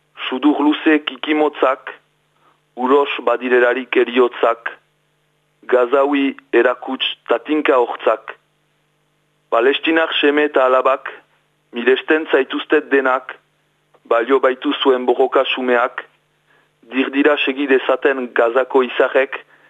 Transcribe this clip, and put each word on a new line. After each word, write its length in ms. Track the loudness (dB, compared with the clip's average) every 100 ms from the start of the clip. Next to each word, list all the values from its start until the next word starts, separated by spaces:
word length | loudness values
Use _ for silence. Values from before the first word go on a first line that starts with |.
| _ -14
sudur 420 | -8 -2 0 2
luze 400 | 0 0 2 0
kikimotzak, 960 | 0 -10 -4 0 0 0 0 -2 -8 -20 _ _ _ _ _ _ _ -6
uros 320 | 2 2 2 -2
badirerarik 760 | -2 -2 2 2 2 0 -2 0
eriotzak, 800 | 0 2 0 2 -2 -2 -6 -14 _ _ _ _ _ _ _ _
Gazaui 720 | -2 0 2 2 0 0 -2 -4 -2
erakuts 560 | 2 2 0 -6 -8 -8 -8 -4
tatinka 500 | -4 -2 -2 2 2
hortzak, 560 | 0 -2 -2 -2 -6 -20 _ _ _ _ _ _ _ _ _ _ -4
Palestinar 640 | 0 2 0 0 0 0
seme 320 | 0 0 2 2
eta 160 | 2
alabak, 460 | 2 2 2 -2 -6 -20 _ _ _ _ _
miresten 500 | -4 0 0 0 -2 2
zaituztet 540 | 0 0 -4 -2 -2 2
denak, 460 | 0 2 -2 -4 -20 _ _ _ _ _ _ -2
balio 320 | -2 2 2
baitu 320 | 2 -2 -4
zuen 320 | -2 0 0 0
borroka 380 | 0 0 0
sumeak, 600 | -2 -4 -2 0 0 -6 -18 _ _ _ _ _ _ _ -10
dirdira 480 | -4 -4 0 0 0
segi 320 | -2 -4 0
dezaten 640 | 0 0 -2 0 -2 -4
Gazako 540 | -2 0 0 0 0 0
izarrek 480 | 0 0 0 -2 -6 -16 _